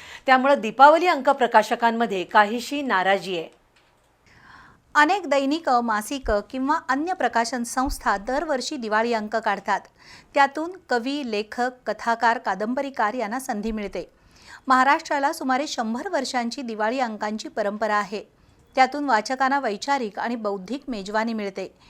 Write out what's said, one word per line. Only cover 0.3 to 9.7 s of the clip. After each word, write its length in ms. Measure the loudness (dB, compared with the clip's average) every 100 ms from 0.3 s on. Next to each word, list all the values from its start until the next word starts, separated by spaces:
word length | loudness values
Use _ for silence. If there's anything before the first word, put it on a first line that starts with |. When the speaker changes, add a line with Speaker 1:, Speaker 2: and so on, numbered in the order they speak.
| 4 6 2
Speaker 1:
दीपावली 460 | 2 8 10 10 4
अंक 220 | 2 2
प्रकाशकांमध्ये 960 | 2 4 4 4 2 0 2 -2 -2
काहीशी 580 | 2 4 4 0 -6 -6
नाराजी 560 | 0 2 2 0 0 -6
आहे. 120 | -8 -14 _ _ _ _ _ _ _ _ -20 -20 -20 _ _ 4
Speaker 2:
अनेक 320 | 4 2 2
दैनिकं, 540 | 0 2 0 2 2
मासिकं 580 | 2 -2 -4 -6 -2 -2 -2
किंवा 280 | -4 -2 -2 0
अन्य 240 | -2 -2
प्रकाशन 500 | -2 0 0 -2 -4
संस्था 540 | -4 -2 -2 -2 -2 -2
दरवर्षी 580 | -2 -4 -2 -4 -4 -8
दिवाळी 380 | -2 0 0
अंक 220 | -2 -2 -4
काढतात. 460 | -2 -2 -2